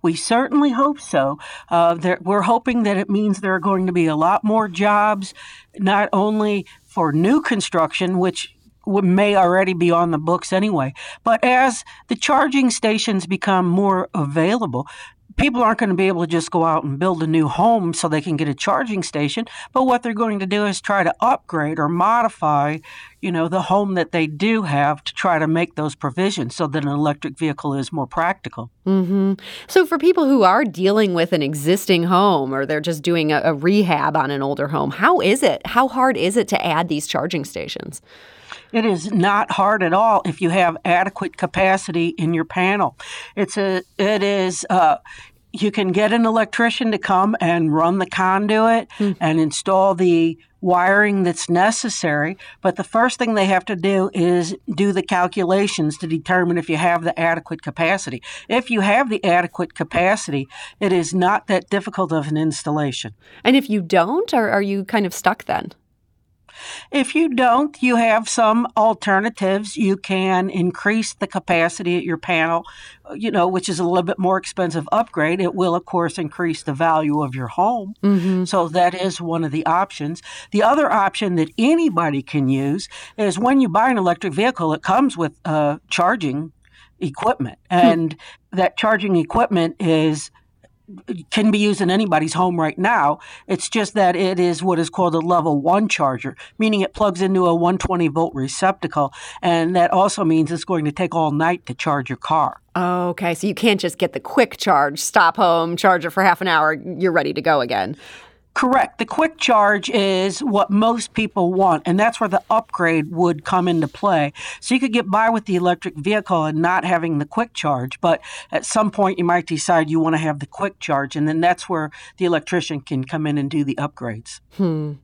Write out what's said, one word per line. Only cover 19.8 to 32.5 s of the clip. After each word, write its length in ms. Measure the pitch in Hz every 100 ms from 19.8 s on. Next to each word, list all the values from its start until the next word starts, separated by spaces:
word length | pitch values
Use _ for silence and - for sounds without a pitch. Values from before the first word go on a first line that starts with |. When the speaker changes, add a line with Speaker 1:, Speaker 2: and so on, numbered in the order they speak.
Speaker 1:
what 180 | 262 240
they're 100 | 240
going 260 | 214 226 202
to 80 | 190
do 200 | 208 208
is 140 | 190
try 220 | - 196
to 120 | 170 -
upgrade 600 | 226 269 - 165 147 160
or 100 | 147
modify, 880 | 170 190 233 226 - 156 147 143 156 - - - _
you 100 | 190
know, 160 | 170 165
the 140 | 185
home 320 | - 190 202
that 180 | 185 160
they 140 | 170 156
do 360 | 151 208 226
have 400 | 180 143 143 151
to 100 | -
try 240 | - 190 165
to 100 | 156
make 260 | 160 175
those 200 | - 151
provisions 600 | - 143 131 190 196 123
so 120 | - 160
that 180 | 151
an 60 | 143
electric 480 | 143 151 147 160 135
vehicle 360 | 160 143 147
is 160 | 139 131
more 160 | 160 131
practical. 640 | - 170 196 - - 117 _ 185
Speaker 2:
Mm-hmm. 460 | 190 180 196 196 196 - - -
So 200 | 381 349
for 120 | 330
people 300 | 320 359 285
who 140 | 269
are 200 | 185 214
dealing 520 | 262 156 185 214 208
with 180 | 170 165
an 100 | 170
existing 600 | 139 151 147 196 - 180
home 500 | 170 185 202 165 131